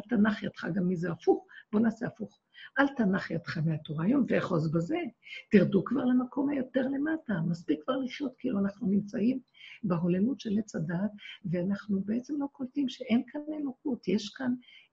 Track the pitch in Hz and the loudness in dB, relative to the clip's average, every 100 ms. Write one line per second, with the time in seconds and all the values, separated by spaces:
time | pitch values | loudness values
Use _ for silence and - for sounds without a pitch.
0 | - 240 214 208 - - - 185 180 175 | 0 4 4 2 -6 -6 -4 0 0 0
1 | 175 165 381 381 - - - 214 226 - | -2 -2 2 2 0 -20 -2 2 2 0
2 | - - 202 _ _ - - - 277 277 | -6 -8 -14 _ _ -20 -4 2 2 4
3 | 202 165 - 165 - 165 160 151 - 151 | 2 2 0 -6 -4 -2 0 -2 -4 -2
4 | 180 285 - 190 - 170 160 165 170 349 | 2 2 4 2 2 2 2 0 0 -2
5 | 277 - - - - 214 208 196 - 269 | -4 -10 -16 -16 4 6 6 4 2 0
6 | 254 254 247 269 285 285 254 262 262 277 | 2 2 2 -2 0 0 -2 -2 0 0
7 | 302 320 - 175 165 170 - - - 277 | -2 -2 -2 -2 0 -2 -2 -2 -2 -2
8 | 254 - 269 - 247 202 196 - 233 202 | -2 -4 -8 -6 -4 0 -2 -2 0 0
9 | 208 - 226 262 - - - - 190 170 | 0 0 0 0 -6 -20 -20 -6 -2 0
10 | 175 185 226 277 226 202 - - 160 175 | 2 2 2 0 -2 -2 -2 -4 -2 -2
11 | 208 208 - - 170 175 185 202 214 196 | -2 -6 -18 -10 -4 -2 0 -2 -2 -2
12 | 196 233 254 294 277 - 254 285 262 - | 0 -4 -2 -4 -4 -6 -8 -2 -4 -4
13 | 254 233 - 302 294 302 277 - 294 220 | 0 0 0 -8 -8 -6 -6 -6 -6 -4
14 | - 214 214 - 254 247 - - - | 0 0 -2 -6 -2 -2 -6 -20 -10